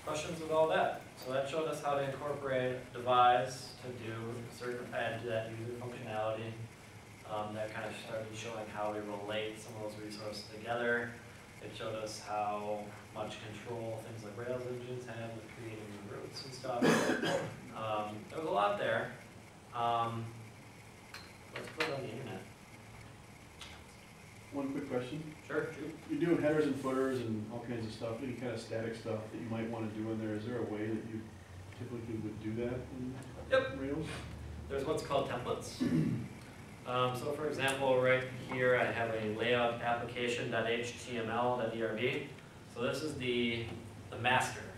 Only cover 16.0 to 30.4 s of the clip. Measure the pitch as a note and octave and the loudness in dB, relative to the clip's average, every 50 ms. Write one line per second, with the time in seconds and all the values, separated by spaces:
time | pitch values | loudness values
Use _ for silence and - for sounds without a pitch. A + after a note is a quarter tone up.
16 | G2+ - B2 - - - - - - C3+ - - - C3 B2 A#2+ - - - - | -8 -8 -8 -8 -8 -8 -8 -8 -8 -8 -8 -6 -2 0 2 6 8 8 8 8
17 | - - - - - - - - - - - - - - - A2+ A2 A2 G#2+ G#2+ | 6 4 2 2 2 2 2 2 0 -2 -6 -10 -12 -10 -8 -4 -2 0 0 0
18 | G#2 G#2 G#2+ G#2+ - - C#3+ D#3 D#3+ D#3+ F#3 G3+ G3+ G#3 G3+ - - - - - | 0 -2 -6 -8 -10 -6 -6 -4 0 2 4 4 4 4 4 2 2 4 4 2
19 | - - - - - - - - - - - - - - - A#2+ A#2 A#2 A#2 A#2 | 2 -2 -6 -10 -14 -16 -16 -16 -16 -16 -18 -18 -16 -8 -2 2 2 4 4 4
20 | A#2 A#2 A2+ A2+ A2+ A2+ - - - - - - - - - - - - - - | 4 2 0 -2 -4 -6 -8 -12 -14 -14 -16 -16 -16 -16 -16 -16 -16 -16 -18 -18
21 | - - - - - - - - - - - - - - - D#3 D#3 D#3 C#3 C3+ | -16 -14 -14 -14 -14 -14 -16 -16 -16 -10 -8 -8 -8 -8 0 0 0 2 2 -2
22 | B2 G#2+ A2+ C3+ - A2+ - - - - - - - - - - - - - - | -2 -4 -6 -6 -6 -6 -6 -8 -8 -12 -16 -18 -18 -18 -16 -16 -16 -16 -16 -16
23 | - - - - - - - - - - - - - - - - - - - - | -16 -16 -16 -16 -18 -18 -18 -18 -18 -18 -14 -14 -14 -12 -12 -14 -16 -16 -18 -18
24 | - - - - - - - - - - - - C3+ C3+ - - - - B2+ B2 | -18 -18 -18 -18 -18 -16 -16 -16 -14 -6 -4 -2 -2 0 -2 -2 -2 0 0 0
25 | B2 B2+ D3 D#3+ D#3+ D#3 - - - - D3 D#3 C#3 - - - D3+ - - - | 0 0 -4 -6 -6 -8 -10 -12 -8 0 0 0 0 0 -4 -6 -6 -8 -8 -10
26 | - - D#3 C#3+ E3+ E3+ D#3+ C#3+ D3 D3+ D#3 D#3 D3 C#3 B2+ - B2 C3 C3 C3 | -4 -2 2 4 6 6 6 6 6 6 6 6 6 4 2 2 2 2 4 4
27 | C3 C3 B2+ A#2+ A#2 A2+ A2 G#2+ G#2 - A#2+ A#2+ - - A#2+ A2+ A2 G#2+ - - | 4 4 2 0 0 0 0 -2 -2 -4 -6 -6 -4 -4 -2 -2 -2 -4 -4 -4
28 | A#2+ A2+ A2+ B2 C#3+ B2 A2+ A2 B2+ A#2+ A2 A2 - - A#2 A2+ A2+ A2+ A2 - | -4 -4 -2 -2 -4 -4 -4 -2 -2 -2 -2 -4 -4 -2 -2 -2 0 -2 -4 -4
29 | - A2+ A2 G#2+ G#2+ - - A2 A2+ A2 A2+ A2+ A2+ A2+ A#2 A2+ A2+ G#2+ G2+ G#2+ | -2 -2 -2 -2 -2 -6 -6 -6 -4 -2 -2 0 0 -2 -2 -2 -2 -2 -2 -2
30 | A2 A2+ A2+ G#2+ A2 A2 G#2+ G#2 | -2 0 0 0 0 0 -2 -2